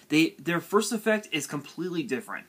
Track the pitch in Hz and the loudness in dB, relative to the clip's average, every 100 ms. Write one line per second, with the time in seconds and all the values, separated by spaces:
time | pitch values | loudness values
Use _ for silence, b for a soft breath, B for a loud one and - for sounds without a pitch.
0 | B 151 160 - 143 175 - 208 220 226 | B 4 4 0 -2 -2 2 2 2 0
1 | 220 214 - 156 - 147 - - 175 170 | 2 0 0 -6 -4 -8 -8 -8 -6 -4
2 | 120 123 107 92 | -2 -4 -6 -10